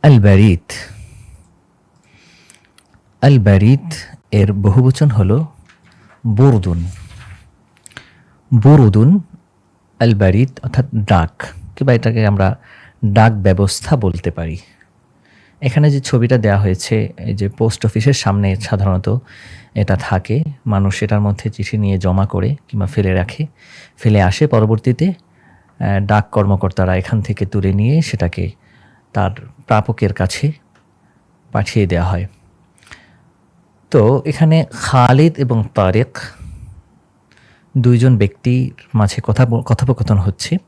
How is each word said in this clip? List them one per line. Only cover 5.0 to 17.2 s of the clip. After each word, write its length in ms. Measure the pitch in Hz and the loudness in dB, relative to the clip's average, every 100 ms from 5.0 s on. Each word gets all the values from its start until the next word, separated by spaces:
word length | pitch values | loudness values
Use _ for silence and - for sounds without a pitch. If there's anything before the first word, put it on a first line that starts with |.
| 147 | 0
হলো 360 | 107 95 120 160 _ _ _ _ _ _ _ 117 | 2 0 0 -2 _ _ _ _ _ _ _ -4
বুরদুন। 600 | 104 139 113 92 85 87 - - - - - _ _ _ _ - - _ _ _ _ _ | 2 4 4 0 -4 -6 -12 -20 -20 -20 -20 _ _ _ _ -20 -20 _ _ _ _ _
বুরদুন 680 | 123 127 151 113 101 123 196 - - _ _ _ _ _ _ | 2 6 6 6 4 4 2 -2 -20 _ _ _ _ _ _
আল 140 | 117 | 0
বারিদ 360 | 104 98 95 131 - | 2 2 2 -2 -4
অর্থাৎ 240 | 127 - 127 | -6 -4 -2
ডাক, 480 | 113 104 90 82 _ - - - - | -4 0 0 0 _ -18 -16 -20 -6
কিংবা 160 | 135 | 0
এটাকে 340 | 120 117 113 107 | 0 0 0 0
আমরা 320 | 101 95 120 _ - - _ | 0 0 -2 _ -20 -20 _
ডাক 280 | 107 104 110 | 0 4 4
ব্যবস্থা 640 | 107 98 92 98 - - 143 | 2 0 2 0 -4 -4 -2
বলতে 340 | 101 87 87 | -2 -4 -8
পারি। 280 | 82 82 85 _ _ _ _ _ _ _ _ _ _ | -8 -10 -10 _ _ _ _ _ _ _ _ _ _
এখানে 300 | 139 123 151 | -4 0 0
যে 100 | 139 | 0
ছবিটা 380 | 131 127 117 127 | -2 -2 2 0
দেয়া 200 | 107 101 | 2 0
হয়েছে, 540 | 101 92 - 110 107 | 0 -4 -4 -4 -4
এই 180 | - | -8